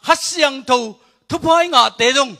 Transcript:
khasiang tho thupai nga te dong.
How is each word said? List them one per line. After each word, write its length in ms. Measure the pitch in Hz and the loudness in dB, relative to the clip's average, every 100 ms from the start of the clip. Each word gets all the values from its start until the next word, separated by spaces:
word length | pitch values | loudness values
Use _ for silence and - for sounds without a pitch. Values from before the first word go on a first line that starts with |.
| - | 0
khasiang 520 | 330 - 339 294 269 240 | -2 -2 -2 -2 -2 -2
tho 80 | 254 220 208 _ _ _ | -2 -2 -12 _ _ _
thupai 360 | 330 320 330 349 | -6 0 2 2
nga 100 | 285 226 - | 2 2 2
te 140 | 233 | 0
dong. 200 | 262 262 | 2 -2